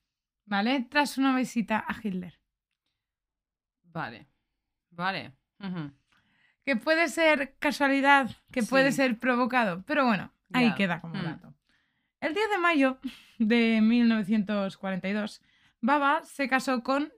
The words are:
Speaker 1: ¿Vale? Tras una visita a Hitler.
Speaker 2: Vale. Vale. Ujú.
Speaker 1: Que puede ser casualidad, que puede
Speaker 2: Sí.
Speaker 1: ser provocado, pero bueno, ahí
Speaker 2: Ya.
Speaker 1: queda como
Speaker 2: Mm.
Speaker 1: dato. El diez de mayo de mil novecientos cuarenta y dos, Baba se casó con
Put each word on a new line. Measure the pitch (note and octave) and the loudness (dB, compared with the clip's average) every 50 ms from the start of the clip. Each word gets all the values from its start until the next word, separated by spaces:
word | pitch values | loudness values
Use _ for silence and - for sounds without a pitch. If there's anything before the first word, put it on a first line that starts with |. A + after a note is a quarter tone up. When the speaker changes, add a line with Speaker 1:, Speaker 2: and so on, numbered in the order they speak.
| _ _ _ _ _ _ _ _ _ | _ _ _ _ _ _ _ _ _
Speaker 1:
¿Vale? | G3+ G#3 G3+ G#3 A#3 C4+ C#4+ A#3 - | -4 -2 -2 0 0 0 -2 -4 -2
Tras | - D4 D4 - - C4 | 0 0 0 0 0 0
una | C4+ C4+ C4 | 0 2 2
visita | B3+ B3+ - - A#3+ G3 - A3 G#3+ - | 0 -2 -2 -2 -4 -2 -2 -2 -4 -4
a | - - - | -6 -10 -8
Hitler. | - G#3 F#3 F#3 F3+ F3 - _ _ _ _ _ _ _ _ _ _ _ _ _ _ _ _ _ _ _ _ _ _ _ _ _ _ _ _ _ _ | -8 -6 -6 -6 -8 -10 -16 _ _ _ _ _ _ _ _ _ _ _ _ _ _ _ _ _ _ _ _ _ _ _ _ _ _ _ _ _ _
Speaker 2:
Vale. | F3 D#3+ E3 C#3+ A#2 A#2 G#2 - _ _ _ _ _ _ _ _ _ _ _ _ _ | _ _ -10 -10 -10 -12 -16 -20 _ _ _ _ _ _ _ _ _ _ _ _ _
Vale. | E3+ E3+ F3 F#3+ G3 D#3+ A2+ B2 - _ _ _ _ _ | _ -6 -6 -4 -4 -6 -8 -12 -18 _ _ _ _ _
Ujú. | G3+ F#3+ F3+ F3 D3+ C#3+ C3+ _ _ _ _ _ _ _ _ _ _ _ _ _ _ | -10 -8 -8 -8 -8 -10 -12 _ _ _ _ _ _ _ _ _ _ _ _ _ _
Speaker 1:
Que | C#4 C#4 | -2 -2
puede | G#3+ - D4+ D#4+ E4 E4+ D4+ | -2 0 0 2 2 0 0
ser | - E4 E4 D#4 D4+ C#4 C#4 - - _ | 0 2 2 2 2 2 -2 -8 -8 _
casualidad, | - D4+ A#3 - C#4+ C4+ C4+ C#4 C4+ C#4 C#4+ C#4 C4 G3 - - _ _ | -4 -2 0 0 0 2 2 2 4 4 4 4 4 0 -6 -12 _ _
que | - B3+ A3 | -4 -4 -2
puede | - C4 C4+ C4 C#4 | 2 2 4 4 4
Speaker 2:
Sí. | A3 C4 | 2 2
Speaker 1:
ser | C4+ B3+ A#3 A3+ | 0 0 0 -2
provocado, | - C4 B3 A#3+ C4 A3 B3+ B3+ A#3 G3 E3+ F#3 F#3+ | 0 0 0 2 0 0 2 0 0 0 -2 -4 -6
pero | - D4+ D4 C4 | -2 0 2 2
bueno, | B3 G#3+ E3+ - - - _ _ _ - | 2 2 0 -2 -8 -14 _ _ _ 0
ahí | B3+ B3 A3+ | 2 2 2
Speaker 2:
Ya. | D#3 | 2
Speaker 1:
queda | C3 G3+ F3+ E3+ D#3+ | 2 0 -2 -2 -4
como | - E3 E3+ | -6 -8 -8
Speaker 2:
Mm. | G3 F3+ | -6 -6
Speaker 1:
dato. | E3 - - - - - _ _ _ _ _ _ _ _ _ _ _ _ _ | -6 -8 -10 -14 -20 -20 _ _ _ _ _ _ _ _ _ _ _ _ _
El | - D#4+ D4+ | -6 -4 -2
diez | G#4 A4 G#4 | -2 0 0
de | G#4 F#4 | 0 0
mayo | E4+ F4 E4+ C#4+ C4+ C4 C4 - - B3+ - - - _ _ - | 2 2 4 4 2 2 0 -4 -10 -14 -14 -14 -20 _ _ -2
de | A#3 G#3 A#3+ A#3+ A3+ A3+ A3+ A3 | 0 2 4 4 4 4 4 4
mil | A3 A3 A#3 A#3+ A#3+ A#3 | 4 4 4 4 4 4
novecientos | A3+ G#3+ G3+ E3 A3+ A3 F#3+ G#3 G#3+ G3+ G3 G3 - - | 2 2 0 0 0 0 0 0 -2 -2 -2 -4 -6 -8
cuarenta | - F#3+ F#3+ F3+ F3+ F#3+ | -8 -6 -6 -4 -4 -4
y | G3+ | -4
dos, | G#3+ G#3 G#3+ - - _ _ _ _ _ _ _ _ | -4 -4 -6 -10 -14 _ _ _ _ _ _ _ _
Baba | - A3+ C#4+ D4+ C#4 C#4 D4 E4 E4 | 0 0 2 2 2 2 0 0 -2
se | - - - C#4 A#3+ | -8 -6 -6 -2 0
casó | B3+ C4 B3+ C#4 B3+ A#3+ A#3+ | 0 0 0 0 -2 -2 -2
con | - C4+ C#4 D4+ D4+ - | -2 0 0 -2 -4 -8